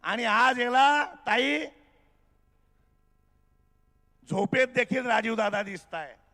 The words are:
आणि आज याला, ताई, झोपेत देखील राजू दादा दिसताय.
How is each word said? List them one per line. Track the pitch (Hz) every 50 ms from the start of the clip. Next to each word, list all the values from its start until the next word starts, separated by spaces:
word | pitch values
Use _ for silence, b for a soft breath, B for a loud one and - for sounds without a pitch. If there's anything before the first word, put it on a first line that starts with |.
| -
आणि | 156 196 226 240
आज | 226 208 220 247 262 262 247
याला, | 240 240 247 254 269 277 294 294 285 - - - - -
ताई, | 214 240 254 277 294 302 311 285 - _ _ _ _ _ _ _ _ _ _ _ _ _ _ _ _ _ _ _ _ _ _ _ _ _ _ _ _ _ _ _ _ _ _ _ _ _ _ _ _ _ _ _ _ _ _ _ _ _ _ -
झोपेत | - 190 202 196 - 262 262 247
देखील | 247 254 240 - - 262 254 247
राजू | 226 214 220 226 226
दादा | 214 214 202 208 202 208
दिसताय. | 196 196 175 - _ - 165 156 139 113 _ _ _